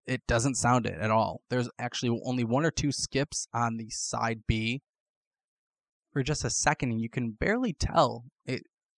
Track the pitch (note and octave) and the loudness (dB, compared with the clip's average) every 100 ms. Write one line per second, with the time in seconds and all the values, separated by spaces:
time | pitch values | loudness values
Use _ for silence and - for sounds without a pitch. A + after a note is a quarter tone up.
0 | - B2+ - A#2 C3 B2+ A#2+ B2 G#2+ D#2+ | -4 -4 2 2 2 2 4 4 2 -2
1 | G#2+ A2 G2+ D#2+ - B2 A#2+ - A#2+ - | 2 2 2 -2 -4 -2 -2 -4 -6 -2
2 | B2 A#2 - B2+ A#2 B2 D#3+ - D3 - | -2 -2 -2 -2 2 2 2 2 -2 -2
3 | - C3+ G3 - - A#2 A#2 A2+ A2 - | -2 -2 -2 -4 -4 -2 0 -2 -8 -8
4 | - A#2 A#2 A2+ - A2+ A2+ C3 - _ | -4 -2 -2 -2 -2 0 0 -2 -6 _
5 | _ _ _ _ _ _ _ _ _ _ | _ _ _ _ _ _ _ _ _ _
6 | _ D3 C3 D3+ A#2+ - - D3+ C3 A2+ | _ -2 0 0 -2 0 0 0 0 -2
7 | A2+ - A#2+ G#2+ F3 A#3 B3+ D#3+ - - | -2 -4 -4 -2 -2 0 -2 -2 0 4
8 | C3+ A#2 B2 _ - B2 - _ _ | 2 2 -12 _ -8 -8 -8 _ _